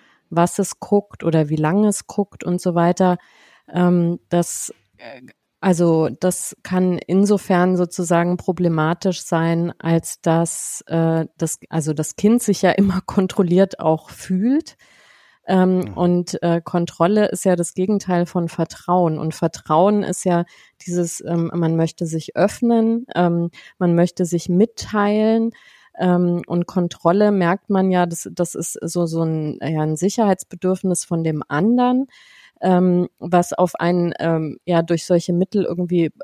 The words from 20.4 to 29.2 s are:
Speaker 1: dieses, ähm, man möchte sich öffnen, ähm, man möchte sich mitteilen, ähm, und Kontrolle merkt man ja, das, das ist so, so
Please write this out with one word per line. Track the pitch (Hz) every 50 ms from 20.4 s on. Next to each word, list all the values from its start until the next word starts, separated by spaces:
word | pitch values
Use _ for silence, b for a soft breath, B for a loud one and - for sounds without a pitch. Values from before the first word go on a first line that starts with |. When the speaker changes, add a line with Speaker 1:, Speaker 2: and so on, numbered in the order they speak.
| 175 b b b b b b _ -
Speaker 1:
dieses, | - 175 180 175 170 - - -
ähm, | - 170 170 165 160 -
man | 175 170 160 165
möchte | 165 165 165 - - 175
sich | 160 160 160 - - -
öffnen, | - 170 208 - - 247 233 233 226 220 226 226 233 247 - -
ähm, | - 180 175 170 170 170 175 B B B B B -
man | 185 175 170
möchte | 170 175 175 - - 180
sich | 165 180 170 - -
mitteilen, | 175 180 214 - - - - - - 214 202 208 208 214 214 220 220 226 226 233 b b b b b b b b b -
ähm, | 180 180 180 175 180 175 175 175 -
und | - - 175 175
Kontrolle | - - 190 175 175 - - - 170 175 202 214 208
merkt | 208 196 180 170 185 202 _ -
man | 202 190 190 190
ja, | 185 180 175
das, | 170 170 - - 190
das | 175 - 175 - -
ist | - 165 - - -
so, | - 165 - 175 175
so | 165 160 165